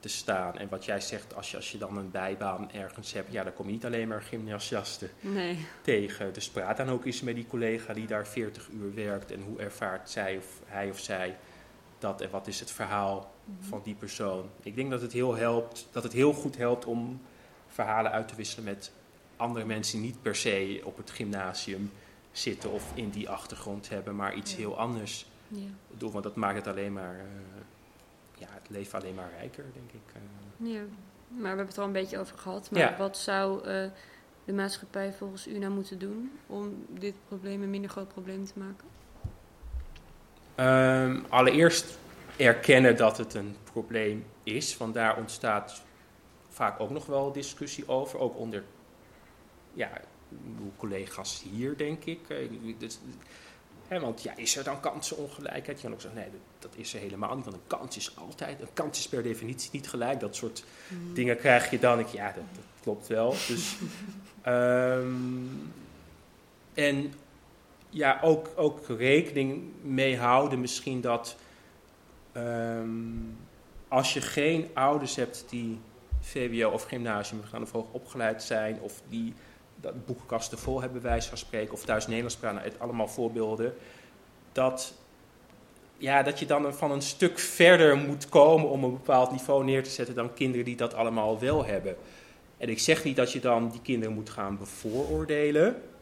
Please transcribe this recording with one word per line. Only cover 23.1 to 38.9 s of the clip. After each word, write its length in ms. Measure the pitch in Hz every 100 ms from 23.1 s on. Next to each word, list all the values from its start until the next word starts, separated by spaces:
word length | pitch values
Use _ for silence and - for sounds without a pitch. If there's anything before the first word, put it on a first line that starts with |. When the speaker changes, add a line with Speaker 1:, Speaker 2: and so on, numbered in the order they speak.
Speaker 1:
die 180 | 101 104
achtergrond 600 | 101 - 110 - 101 101
hebben, 280 | 101 98 101
maar 180 | 98
iets 160 | 101 101
Speaker 3:
Ja. 40 | 190
Speaker 1:
heel 200 | 107 -
anders 480 | 117 117 104 - - - -
Speaker 2:
Ja. 120 | 208 196 196 -
Speaker 1:
doen, 200 | 113 117
want 120 | 101
dat 120 | 101 101
maakt 200 | 104 101
het 100 | 101
alleen 260 | 98 101
maar, 260 | 98 92 90
eh, 60 | 95 101 95 95 104 - - - - - - -
ja, 80 | 95
het 180 | 101 -
leven 280 | 101 101 -
alleen 160 | 92
maar 160 | 95 90 85
rijker, 260 | 127 123 139
denk 180 | 131 123
ik, 220 | 117 -
eh. 580 | 110 104 101 101 - 233
Speaker 2:
Ja, 80 | 220 208 196 - - -
maar 120 | 247
we 60 | 202
hebben 200 | 190 196
het 80 | 185
er 40 |
al 60 | 202
een 60 |
beetje 260 | 190 190 196
over 200 | 190 -
gehad. 320 | - 92 -
Maar 100 | 202
Speaker 1:
Ja. 140 | 139 -
Speaker 2:
wat 220 | 98 196
zou, 480 | - 196 196 190 -
eh, 180 | 190 190 190 - - - -
de 80 | -
maatschappij 600 | 196 196 - 202 - 196
volgens 340 | 196 202 190 -
u 120 | 208
nou 140 | 196
moeten 260 | 196 196 190
doen 320 | 196 214 247 285 -
om 400 | 202 208 202 -
dit 260 | - 196 196 -
probleem 340 | 196 190 196
een 80 | 196
minder 200 | 196 196
groot 180 | 196 196
probleem 360 | - 185 190
te 140 | 196 -
maken? 280 | 196 196 320